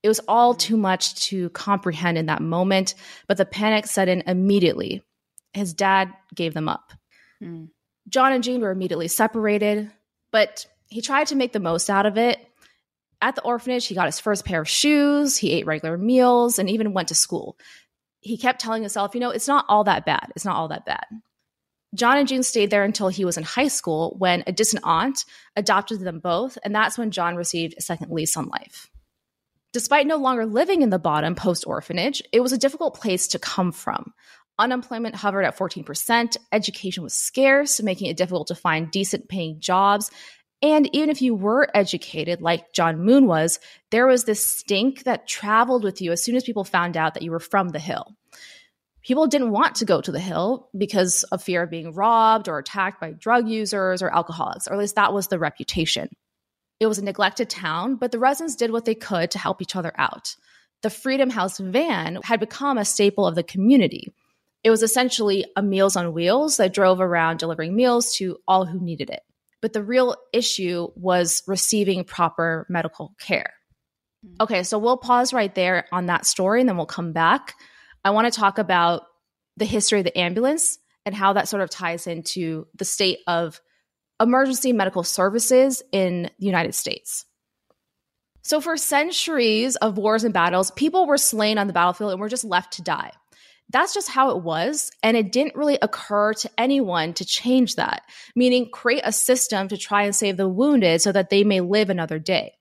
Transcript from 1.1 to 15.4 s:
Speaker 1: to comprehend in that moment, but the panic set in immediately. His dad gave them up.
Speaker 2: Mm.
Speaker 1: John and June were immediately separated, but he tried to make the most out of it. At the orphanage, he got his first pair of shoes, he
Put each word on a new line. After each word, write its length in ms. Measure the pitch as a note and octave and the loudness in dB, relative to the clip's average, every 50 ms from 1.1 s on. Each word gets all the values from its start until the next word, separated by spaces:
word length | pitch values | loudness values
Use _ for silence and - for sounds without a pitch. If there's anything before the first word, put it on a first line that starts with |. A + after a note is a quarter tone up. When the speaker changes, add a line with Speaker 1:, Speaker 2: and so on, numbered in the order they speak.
| - - - | -4 -6 -6
Speaker 1:
to 220 | - G3 F#3+ F3+ E3+ | -4 -4 -4 -6 -6
comprehend 680 | _ - - G#3 G3+ F#3+ F#3+ F#3 E3 D#3 F3+ F3 E3+ | _ -8 -2 -2 -2 0 0 -4 -4 -2 -2 0 0
in 80 | E3 E3 | 0 0
that 160 | D3+ D#3 - | -2 -2 -2
moment, 520 | D#3 E3 E3+ F3 F#3 F#3+ G3 F#3+ F#3+ F#3 - - - - - - _ | -2 -2 0 0 2 2 2 2 2 -2 -6 -8 -18 -20 -20 -20 _
but 100 | - G3 | -4 0
the 80 | F3+ F#3+ | 0 0
panic 420 | - - G3 G#3 G#3+ A3 G#3 G#3+ | -2 0 -2 0 2 2 2 0
set 220 | G#3+ - G3+ F#3+ F3+ | -2 0 0 2 2
in 120 | F3+ F3+ - | 2 0 0
immediately. 720 | - F#3 F#3 F#3+ G3 G3+ G3+ F3 E3 - - - - - G3 _ _ _ _ _ _ _ - _ _ - | -2 0 2 4 4 4 6 4 4 2 0 -4 -6 -6 -10 _ _ _ _ _ _ _ -20 _ _ -8
His 200 | G3 G3+ F3 D#3+ | -8 -8 -6 -4
dad 380 | - G3 F#3+ F#3+ F#3+ F#3+ F3+ - _ _ _ - | 0 2 4 4 2 2 0 -6 _ _ _ -8
gave 180 | - F3 E3 D#3 | -6 -6 -4 -4
them 140 | D#3+ D#3 | -4 -4
up. 240 | D#3 - - _ _ - - _ _ _ _ _ _ _ _ | -4 -4 -6 _ _ -20 -20 _ _ _ _ _ _ _ _
Speaker 2:
Mm. 280 | G3+ F3 E3+ E3 D#3+ D#3+ _ _ _ _ _ _ _ G3 | -16 -14 -14 -14 -16 -20 _ _ _ _ _ _ _ -2
Speaker 1:
John 240 | - C4+ B3+ C4+ C4+ | 2 4 4 4 4
and 100 | B3+ A3 | 2 0
June 160 | B3 B3+ B3 | -2 -2 -2
were 120 | A3+ G3 | -2 -2
immediately 360 | F#3+ F#3+ F#3 F3 F3 D#3+ E3 | -2 -2 -4 -4 -4 -4 -4
separated, 840 | E3+ - - A3 A3 A3+ A3+ G#3+ G#3+ G#3 G#3 G#3 G#3 G#3 G#3+ G#3+ G#3 _ _ _ _ _ _ _ _ | -4 0 0 0 0 0 0 0 0 2 2 2 0 0 -2 -4 -8 _ _ _ _ _ _ _ _
but 360 | - A3 G#3 G#3 - - - _ _ _ _ | 2 2 2 2 -2 -16 -18 _ _ _ _
he 140 | _ G#3 A3+ | _ -12 -10
tried 260 | A#3 - C4+ C#4 D4+ | -6 -2 0 0 0
to 80 | C#4+ D4+ | 0 0
make 180 | C4+ B3+ B3 - | -2 -2 0 -2
the 80 | G#3 | -2
most 280 | F#3 E3+ E3+ E3+ - - | -2 0 -2 0 0 0
out 160 | G3 G3 G3+ | 2 2 2
of 120 | G#3+ G3 | 2 2
it. 200 | A3 A#3 B3 A#3+ - - _ _ _ _ _ _ _ _ _ _ _ _ _ _ _ | 2 2 2 0 -2 -8 _ _ _ _ _ _ _ _ _ _ _ _ _ _ _
At 140 | G3 B3 C#4 | -2 -2 -2
the 80 | - - | -4 -4
orphanage, 440 | B3 A#3+ A#3 - B3+ B3+ B3 A#3+ | -4 -4 -2 -2 -4 -4 -4 -4
he 80 | - F#3+ | -4 -2
got 120 | F#3 F3 | -2 -2
his 120 | D3 - - | -2 -2 -4
first 240 | - G#3+ G#3 F#3+ - | -2 -2 -2 -2 -2
pair 160 | - F#3 D#3+ | -4 -4 -4
of 80 | D#3 | -2
shoes, 680 | - - - - D4 D4+ C#4+ C#4+ C#4+ C#4+ C#4+ D4 C#4 - | -2 -2 2 2 4 4 4 4 4 2 2 2 0 0
he 140 | - | 0